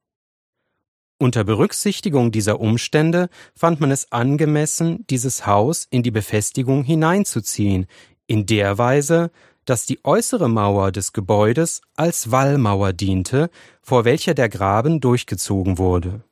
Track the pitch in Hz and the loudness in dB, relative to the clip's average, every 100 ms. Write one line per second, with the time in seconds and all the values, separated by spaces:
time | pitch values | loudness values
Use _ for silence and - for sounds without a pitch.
0 | _ _ _ _ _ _ _ _ _ _ | _ _ _ _ _ _ _ _ _ _
1 | _ - 131 117 101 107 180 - 208 190 | _ -2 0 0 0 2 0 0 -4 -4
2 | 208 139 120 110 104 104 117 117 - 151 | -2 0 0 0 0 0 0 0 0 0
3 | 160 175 175 - - - 170 160 147 135 | 2 2 -2 -6 -20 -2 0 2 0 0
4 | - 117 123 147 156 151 156 - 165 170 | -2 -2 0 2 0 0 -2 -2 -2 -4
5 | - 131 127 - - 101 113 170 - 127 | -4 -4 -4 -4 0 2 2 -2 -4 -2
6 | 117 110 104 107 104 - 127 135 127 160 | 0 -2 -2 -2 -2 -4 -2 0 0 0
7 | 160 190 202 127 - - 101 95 92 - | 2 2 0 -4 -6 -2 0 0 -4 -10
8 | - _ - 107 98 110 98 101 120 143 | -20 _ -4 -2 0 2 2 2 2 2
9 | 143 165 170 - _ _ - 127 - - | 2 0 0 -6 _ _ -4 -4 -4 -6
10 | - 180 165 240 147 113 101 101 98 95 | 0 0 0 0 0 2 2 2 0 -2
11 | 98 - 95 104 107 117 165 - - - | -6 -6 0 2 2 2 -2 -4 -10 -4
12 | 165 - 113 127 135 143 113 98 98 90 | -2 -2 0 2 2 2 2 2 0 -2
13 | 98 95 90 127 170 - - _ - 127 | -2 -2 -2 -2 -2 -6 -20 _ 0 2
14 | 113 151 - 147 117 92 98 101 131 160 | 2 2 0 0 0 0 0 2 2 0
15 | 127 120 - 95 - 98 92 92 92 90 | 2 0 -2 -8 -4 -2 0 0 2 0
16 | 87 101 - | -2 -8 -14